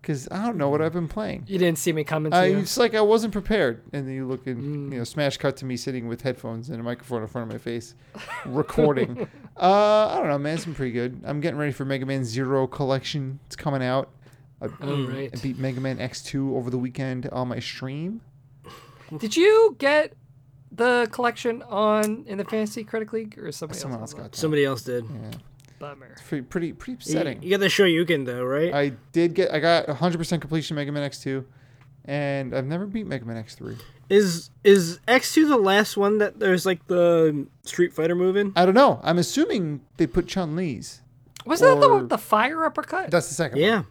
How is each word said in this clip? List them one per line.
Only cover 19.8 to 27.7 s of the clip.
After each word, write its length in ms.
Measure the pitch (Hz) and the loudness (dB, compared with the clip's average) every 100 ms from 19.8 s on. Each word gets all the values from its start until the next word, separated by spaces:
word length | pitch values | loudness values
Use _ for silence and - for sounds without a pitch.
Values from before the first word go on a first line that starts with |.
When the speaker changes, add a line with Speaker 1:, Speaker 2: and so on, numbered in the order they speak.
Speaker 2:
get 320 | 277 302 311 - _ - _ - - | 2 2 2 -6 _ -20 _ -20 -20
the 380 | - 240 247 226 | -2 2 2 0
collection 520 | - 240 233 247 233 | 0 -2 0 -4 -4
on 600 | 240 202 214 214 214 220 - | -4 0 2 2 0 -4 -8
in 100 | 196 | -8
the 60 | |
Fantasy 400 | 196 220 214 220 | -4 -2 -4 -6
Critic 280 | 214 226 220 | -8 -8 -6
League, 240 | 220 220 - | -8 -8 -12
or 140 | - | -12
somebody 300 | 147 160 175 | -10 -10 -10
Speaker 1:
Someone 200 | 135 120 | -8 -8
Speaker 2:
else 120 | 110 | -10
Speaker 1:
else 60 | 147 | -14
Speaker 2:
on 60 | 123 | -14
Speaker 1:
got 60 | |
that. 60 | - | -4
Speaker 3:
Somebody 260 | 160 147 | 0 2
else 180 | 139 127 | 2 0
did. 220 | 127 123 113 | -4 -6 -6
Speaker 1:
Yeah. 240 | 127 110 113 - - - - | -12 -12 -14 -18 -20 -20 -18
Speaker 2:
Bummer. 280 | 143 139 127 | -18 -18 -20
Speaker 1:
It's 100 | 131 | -20
pretty, 200 | - 151 | -8 -8
pretty, 300 | 127 185 165 | -4 -6 -6
pretty 200 | 151 - | -8 -14
Speaker 3:
You, 40 | 254 | -12
Speaker 1:
upsetting. 460 | - 156 - 110 | -4 -2 -2 -6
Speaker 3:
you 80 | 165 | -2
got 100 | 196 | 2
the 60 | |
Shoryuken, 600 | 196 | 2